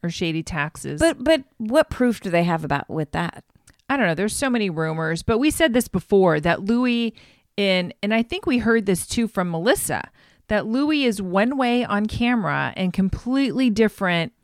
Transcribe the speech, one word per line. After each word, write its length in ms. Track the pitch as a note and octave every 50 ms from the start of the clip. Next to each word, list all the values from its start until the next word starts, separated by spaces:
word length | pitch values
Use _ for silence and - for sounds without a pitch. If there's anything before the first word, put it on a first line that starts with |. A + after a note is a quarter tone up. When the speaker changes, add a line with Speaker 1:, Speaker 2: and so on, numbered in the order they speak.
| -
Speaker 1:
Or 80 | E3+
shady 320 | E3 - F#3+ E3 D#3 D#3+ D#3+
taxes. 580 | - F3 D#3+ C#3+ D#3+ _ - - C3+ C#3+ D3+
Speaker 2:
But, 220 | D#4 E4 D#4+ - B3
but 220 | D4 D#4+ D4+ C4+ _ _ _
what 320 | A3+ G#3+ A#3 D4 - _
proof 300 | - - B3 B3 A3 -
do 100 | - G3
they 140 | E3+ E3+ E3+
have 200 | F3 E3+ D#3+ D#3+
about 240 | - D3+ C#3+ - _
with 220 | - D#3+ D#3 - -
that? 320 | E3 F3 E3 - - _ _ _ _ _ _ _ _ _ _
Speaker 1:
I 80 | C4+
don't 100 | C#4 A#3
know. 80 | F3+ D#3+
There's 200 | D3+ F#3+ G#3+ -
so 160 | - C#4+ C4+
many 180 | A#3+ A#3+ G#3+ F#3+
rumors. 520 | E3 D#3 D#3+ D#3+ D#3+ D#3+ D#3+ D#3 E3 E3 -
But 160 | - A3+ A3
we 120 | C4+ D#4
said 220 | D4 - E4 D#4+ A3
this 140 | B3 A3+ -
before, 520 | - F#3 - _ G#3 G3 F#3+ F3+ D#3+ D3+
that 220 | D3 E3+ E3+ - F#3+
Louis 500 | G3 A#3 A#3+ B3+ B3 A#3+ A#3 A#3 A3+ G#3+ - - - _ _ _ _ _
in, 360 | - G3+ G3 F#3 F#3 F3+ F3 - _ -
and 100 | G3+ A3
I 100 | A3+ A#3
think 240 | - E4+ F#4 -
we 120 | - B3+ B3
heard 280 | A3 A3+ A#3 A#3 G#3
this 200 | G3 F#3 F3 -
too 220 | - - - A#3 G#3+
from 220 | - - F3+ F3+
Melissa, 580 | E3+ E3 E3+ A3+ D4+ G4 - - C3+ F2+ - - _ _ _ _ _ _ _ _
that 180 | G#3+ G#3 -
Louis 380 | G#3+ A3 C4 C#4+ D4 D#4 D4 C#4
is 180 | B3 G#3+ G3 G3
one 340 | F#3 F3 G3 G#3 B3 C#4+
way 280 | C4+ C4 A#3+ A#3+ B3 B3
on 220 | - G#3 G3+ G#3
camera 680 | G#3+ - - A#3+ A#3+ B3 A#3 G3 D3+ C#3+ C#3+ C#3 B2+ -
and 160 | - F#3 F3+ E3+
completely 760 | - F#3+ F#3+ - - - A#3+ B3+ C4+ C#4 B3+ - A#3+ C4 B3+
different 600 | G#3 G#3 A3+ G#3+ - - G3+ F#3 F3 E3+ E3 - _ _